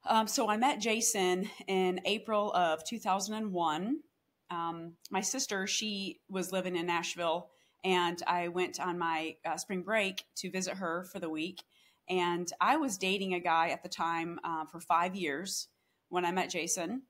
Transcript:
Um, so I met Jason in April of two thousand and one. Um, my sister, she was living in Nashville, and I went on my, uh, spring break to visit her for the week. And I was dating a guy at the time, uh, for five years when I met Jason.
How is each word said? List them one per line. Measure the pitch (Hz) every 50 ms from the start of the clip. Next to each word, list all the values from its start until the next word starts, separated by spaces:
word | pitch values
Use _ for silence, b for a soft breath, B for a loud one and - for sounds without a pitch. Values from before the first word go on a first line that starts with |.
| _
Um, | - 226 220 220
so | 214 - - 233 208
I | 214
met | 214 233 277 277 -
Jason | 202 226 220 226 214 - - 202 185 180 180 185 190 214 B B B -
in | 190 190 185 185 180 180 -
April | - 202 220 208 - 220 208 208 214 -
of | 185 180 165 156 160 -
two | - 240 220
thousand | - 208 190 196 196 202 214
and | 220 220 214 190
one. | 175 170 160 151 160 180 220 277 320 - _ _ _ _ _ _ _ _ _
Um, | 175 170 170 170 165 165 165 170 170 _ _ -
my | - 190
sister, | - - - 262 262 - 208 196 190
she | 196 - - 220 214 208 196 196 190 - - _ _
was | 190 190 180 180 190
living | 190 180 185 180
in | 175 170
Nashville, | 175 175 170 175 - - 175 175 170 160 175 175 b b b b b b b -
and | 185 185 180 175 170 170 170 -
I | - 180 180 175 175
went | 170 180 180 170 - -
on | - 180 175 175
my, | 170 165 165 160 160 160 - _ _
uh, | 160 156
spring | 165 - - 202 185 175
break | 190 220 220 202 190 190 190 - _ _
to | - - 185
visit | 165 190 190 180 - 190
her | 190 170 165 175 180
for | 185 - 196
the | 180 165
week. | 156 156 156 185 190 - - b b b b b b b b -
And | 180 180 175 175 175 170 175 170 - -
I | 180 208 262
was | 311 302 269 196 190
dating | 190 190 190 208 196 190 185
a | 175
guy | 175 175 165 165 165 170
at | 143 - -
the | 180
time, | - - 180 165 170 165 165 175 185 - -
uh, | 170 165 160 156
for | - - 170
five | 165 - 175 165 170 185 185
years | 196 175 151 139 147 190 190 196 - - - _ _ _ _ _ _ _ _
when | 175 180 180
I | 170 180
met | 185 180 -
Jason. | - 175 156 175 - 185 170 170 220 262 - _